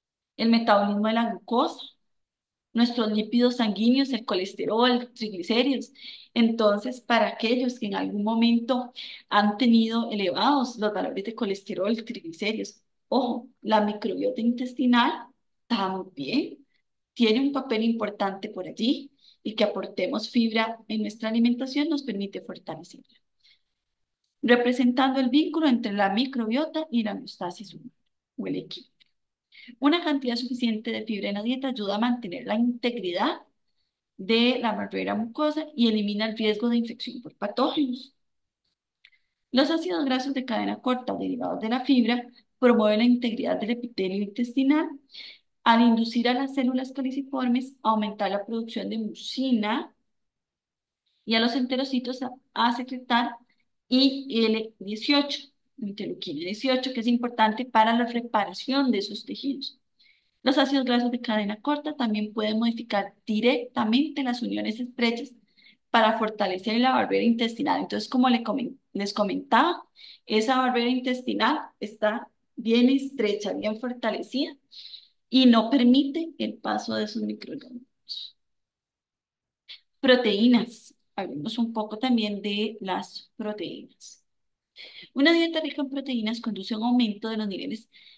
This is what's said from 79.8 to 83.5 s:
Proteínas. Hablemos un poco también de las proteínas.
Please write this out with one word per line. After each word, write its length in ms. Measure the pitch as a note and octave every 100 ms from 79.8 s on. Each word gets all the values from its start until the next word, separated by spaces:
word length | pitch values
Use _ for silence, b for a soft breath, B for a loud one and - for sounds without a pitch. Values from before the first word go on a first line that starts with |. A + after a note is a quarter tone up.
| _ _
Proteínas. 920 | C4 B3 A3 G3 A#3+ A#3 - - - _ _ -
Hablemos 420 | F#3 C#3+ F3+ B3
un 160 | A3+
poco 260 | A3 G#3 G#3+
también 420 | C4 A#3 G#3 G3+
de 360 | G#3 G#3 A3 -
las 500 | F#3+ F#3 - - - -
proteínas. 880 | G#3+